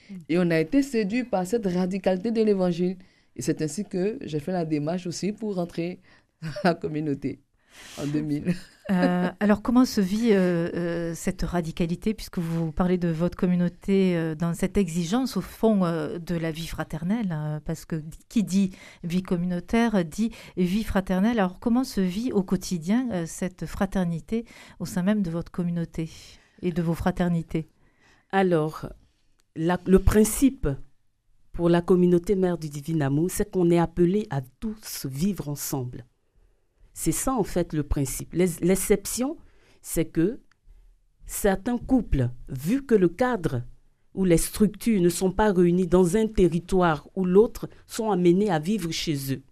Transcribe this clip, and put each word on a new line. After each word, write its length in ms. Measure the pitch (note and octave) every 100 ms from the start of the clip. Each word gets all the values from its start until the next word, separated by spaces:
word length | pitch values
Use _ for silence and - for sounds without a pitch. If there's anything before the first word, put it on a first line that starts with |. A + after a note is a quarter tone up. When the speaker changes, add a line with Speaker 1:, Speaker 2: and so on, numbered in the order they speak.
| -
Speaker 1:
Mm. 60 | F#3+ D#3
Speaker 2:
Et 100 | E3+
on 100 | F3
a 80 | D#3+
été 220 | D#3+ C#4
séduits 400 | C#4 A3+ G3 B3
par 220 | A#3+ F#3+ F3+
cette 200 | A#3+ F#3
radicalité 640 | F3 F#3 F#3+ F#3 F#3 A3+
de 100 | A3+
l'évangile. 560 | G#3+ G3 F3+ E3 F3+ F#3 - _ _ -
Et 60 |
c'est 200 | - D#3+
ainsi 240 | D#3 G#3 G3+
que 320 | F3+ G3 B3
j'ai 180 | - D3+
fait 120 | E3
la 120 | F#3 D#3+
démarche 400 | D3+ D3 F3+ F3+
aussi 260 | - F#3
pour 220 | G#3 G#3+ F#3
rentrer 440 | F3 - E3+ F3+ _ _
<laughs> 200 | _ _
dans 80 | D#3+ C#3
la 100 | F3
communauté 680 | E3 E3 D3+ D#3 C#3 C3 A#2+ _ _ _ - - -
en 60 | D3
deux 140 | D3+
mille. 320 | D3+ D3 - F3 - _ -
Speaker 1:
Euh, 380 | F#3 F3+ F3+ F3+ -
alors, 220 | G#3 G3+
comment 240 | - A#3+ B3+
se 160 | G#3+
vit, 300 | F#3 G#3+ A#3
euh, 380 | G3 F3+ E3+ E3+
euh, 400 | - E3+ E3+ E3+ E3
cette 280 | G3 F#3
radicalité, 720 | E3 F3+ D#3+ - E3+ F3 G#3+ A3
puisque 240 | - -
vous 320 | E3 E3 E3
parlez 260 | D3+ F3+ F3+
de 100 | E3+
votre 300 | D#3+ F3 -
communauté, 800 | F#3 F3 F3 F3 - G3 F#3 E3+
euh, 160 | D#3+
dans 220 | D#3 E3+ E3
cette 220 | F#3 G3+
exigence, 600 | F3 E3 E3+ A#3+ C4 F#3+
au 40 |
fond, 440 | - - A3 G3+ F3
euh, 320 | E3 D3+ E3+
de 180 | E3 E3+
la 160 | E3
vie 140 | D#3 D#3+
fraternelle, 640 | - D#3 D#3+ F3 A#3 G3
hein, 300 | D#3 D3+ D3+ -
parce 200 | D#3+ -
que 160 | D#3+ D#3 - -
qui 140 | A#3+
dit 280 | E3 G3 F#3+ - - -
vie 180 | F3 F3+
communautaire, 840 | F#3 F3+ F3+ F3 - A3+ A#3 G#3
dit 280 | E3 G3 A3 - - -
vie 260 | F3+ G#3
fraternelle. 540 | G#3+ G3 F#3+ F#3 G#3+ A#3+
Alors, 200 | F3+ F#3
comment 240 | B3 A#3+
se 180 | C4 G#3
vit 300 | F#3 F#3 B3
au 100 | G3+
quotidien, 640 | F#3 F#3+ - F3 D#3+ A#3 B3+
euh, 140 | F#3 E3
cette 400 | - F3+ - E3
fraternité 800 | - G3 G3 F3 D#3+ - A3+ A3+ - - -
au 60 | E3+
sein 160 | F#3
même 180 | F3+ G#3+
de 80 | F3
votre 220 | E3+ E3
communauté 580 | - F3 E3+ E3 - D#3+ - - - _ _
et 80 | F3+
de 100 | E3+
vos 140 | E3 D#3+
fraternités ? 720 | F#3 F3 F3 E3 - D#3+ D#3 _ _ _ _ _ _
Speaker 3:
Alors, 560 | G3 F#3 E3 D#3 - - - _ _ _ _ _ -
la, 240 | E3 F3+ -
le 140 | F#3+
principe 680 | F#3+ G#3+ G#3+ - C4+ - D3+ C#3 - _ _ _ _ _ _
pour 180 | - E3+
la 120 | E3+
communauté 520 | F3 F3+ F3+ F3 F3 F#3+
Mère 220 | F#3 E3+
du 120 | D#3
Divin 320 | C#3+ C#3+ E3
Amour, 280 | C3+ C#3+ F3+
c'est 220 | - G#3
qu'on 180 | F#3 E3+
est 100 | E3+
appelé 460 | E3 - F3 G#3 G#3+
à 100 | C#3 C3 _
tous 460 | A3 G#3+ - - C#3
vivre 420 | C3+ G3 F#3+ D3
ensemble. 580 | C#3+ - C#3+ B2 B2 - _ _ _ _ _ _ _ -
C'est 200 | - E3
ça, 200 | - C4
en 100 | C4
fait, 280 | F3 F3+ F3
le 120 | D3+
principe. 500 | C#3+ D3+ C#3 - E3
L'es-, 260 | D#3+ F3+ E3
l'exception, 760 | F3 F#3+ - G3+ - - C4 E4 - _ _ _
c'est 220 | - E3+
que 380 | D#3+ E3 F3+ C#4+ - _ - - - _ _ _ -
certains 520 | - G3+ F#3+ B3 A#3+
couples, 520 | - B3+ - C#3 B2 - -
vu 360 | C3 D3+ C4+ C4+
que 100 | A3
le 120 | F3+
cadre 560 | F3+ B3 A3+ D#3 B2 B2 - _ _ _
ou 120 | - F#3+
les 100 | E3
structures 640 | - - G#3 - A#3+ G#3
ne 60 | F3
sont 240 | F3 F#3+
pas 220 | F#3 G#3+
réunies 340 | F#3 F3 F3+ F3+
dans 300 | F3+ F3+ G#3+
un 100 | A3
territoire 800 | G#3+ F3 E3+ - F#3+ F3 D3 - F#3+
ou 80 |
l'autre, 460 | F#3 F#3+ A#3+ - - - -
sont 240 | - A3
amenés 380 | F3+ F3 F#3 G#3
à 100 | D#3+
vivre 320 | D#3+ A3 E3+
chez 420 | D#3 F3 C#3+ C3+
eux. 100 | C3 -